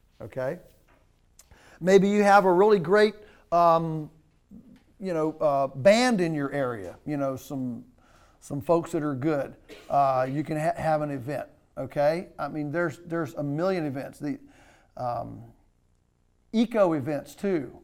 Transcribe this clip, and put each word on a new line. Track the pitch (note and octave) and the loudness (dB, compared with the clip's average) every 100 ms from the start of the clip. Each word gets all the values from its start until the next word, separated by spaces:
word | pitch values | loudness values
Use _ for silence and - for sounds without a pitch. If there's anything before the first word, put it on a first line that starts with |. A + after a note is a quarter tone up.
| _ - | _ -18
okay? | A2+ C3+ C3 F3+ - _ _ _ _ _ _ _ - - - - | -12 -6 -6 -8 -14 _ _ _ _ _ _ _ -20 -20 -20 -4
Maybe | E3+ G3 G3 | 4 6 6
you | G#3 | 4
have | G3+ G3+ F#3+ | 6 6 6
a | |
really | F3+ G#3+ G#3 | 6 6 4
great, | D#3 G#3 G#3+ - - - - | 4 4 4 0 -20 -20 -2
um, | E3+ E3+ E3 E3 D#3 D3+ _ _ _ _ - - - _ - | 2 4 4 2 -6 -10 _ _ _ _ -20 -20 -20 _ -10
you | F#3+ | -4
know, | D#3+ D#3 | -2 -2
uh, | D#3 D3+ C#3 C3+ | 0 0 2 0
band | C3+ G3 A3 B3+ G#3 | 2 4 6 4 2
in | E3 | 0
your | D3+ C#3 | -2 -2
area, | C#3+ B2+ A2+ F2 - - | -2 -2 -4 -10 -12 -6
you | C#3+ | -4
know, | C3+ B2+ | -4 -6
some, | - C#3 B2+ A2+ - _ _ _ _ _ | -8 -8 -6 -8 -14 _ _ _ _ _
some | - C#3+ | -10 -6
folks | - E3+ E3 | 0 0 0
that | E3 | -4
are | D3 | -4
good. | C3 D#3 D3 B2+ - - - - | -4 -2 -2 -4 -10 -20 -20 -2
Uh, | C#3+ C3+ C3 C3 | 0 2 0 -2
you | C#3+ | -4
can | C#3+ D#3 | -4 -4
ha-, | D#3+ - | -4 -2
have | D#3 D3+ | -2 -2
an | D3 | -2
event, | C#3 A#2+ C3 - _ _ - | -6 -8 -8 -10 _ _ -12
okay? | C3 D3 C#3+ E3+ G3 - | -8 0 0 0 -6 -10
I | C#3+ | -8
mean, | D#3 D3 | -8 -6
there's, | E3 E3+ - - | -2 -4 -6 -8
there's | E3 D3+ - | -6 -6 -6
a | |
million | C#3+ D3 F#3+ F#3 D3+ | -6 -2 -2 -2 -4
events. | C3 - - | -6 -10 -10
The, | D3 C3+ - _ _ _ _ - | -8 -8 -12 _ _ _ _ -10
um, | B2 A#2+ A2+ A2 A#2 _ _ _ _ _ _ _ _ _ _ | -8 -6 -8 -14 -20 _ _ _ _ _ _ _ _ _ _
eco | A3 A#3 A3 F3+ | -2 0 2 2
events, | D#3 C3 C#3+ - - | 2 -4 -6 -8 -8
too, | G3+ E3+ A#2+ - | -4 -4 -4 -14